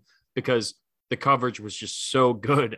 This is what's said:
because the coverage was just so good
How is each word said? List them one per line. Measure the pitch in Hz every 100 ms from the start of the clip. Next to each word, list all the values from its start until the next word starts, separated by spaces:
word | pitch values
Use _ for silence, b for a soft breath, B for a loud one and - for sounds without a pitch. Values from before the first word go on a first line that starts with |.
| - _ _ -
because | 127 120 107 - _ _ _
the | 123
coverage | 143 131 123 107
was | 104 -
just | 107 - -
so | 135 127
good | 113 117 147 117